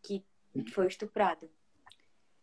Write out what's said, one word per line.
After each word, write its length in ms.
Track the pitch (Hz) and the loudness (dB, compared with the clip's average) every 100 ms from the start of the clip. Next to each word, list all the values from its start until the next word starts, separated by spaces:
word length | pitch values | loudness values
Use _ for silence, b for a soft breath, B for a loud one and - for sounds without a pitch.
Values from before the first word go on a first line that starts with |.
que 220 | - 196 - _ _ 139 - | -6 -6 -6 _ _ -8 -4
foi 140 | - 185 | 0 0
estuprada, 640 | - 214 220 190 165 160 _ _ _ - - _ _ _ _ | 0 -4 2 2 2 -8 _ _ _ -20 -20 _ _ _ _